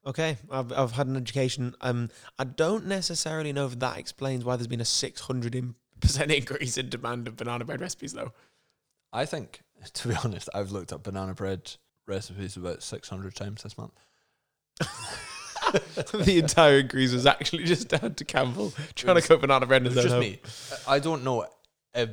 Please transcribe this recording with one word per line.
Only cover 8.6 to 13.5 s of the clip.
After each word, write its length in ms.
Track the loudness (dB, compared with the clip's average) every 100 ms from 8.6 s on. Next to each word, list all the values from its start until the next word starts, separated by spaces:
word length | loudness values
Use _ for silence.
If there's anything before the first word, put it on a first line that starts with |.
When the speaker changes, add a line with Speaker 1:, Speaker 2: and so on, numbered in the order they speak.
| _ _ _ _ _
Speaker 2:
I 120 | -4
think, 380 | -2 -4 -8 -16 _ _
<laughs> 160 | -14
to 120 | -6 -2
be 60 | 0
honest, 260 | 0 -4 -8
I've 160 | -6 -4
looked 220 | -6 -8
up 100 | -10
banana 320 | -8 -6 -6
bread 380 | -4 -4 -4 -8 -18 _ _ -8
recipes 500 | -6 -6 -10 -10 -8
about 260 | -8 -8
six 260 | -8 -10 -10
hundred 240 | -10 -10
times 280 | -10 -10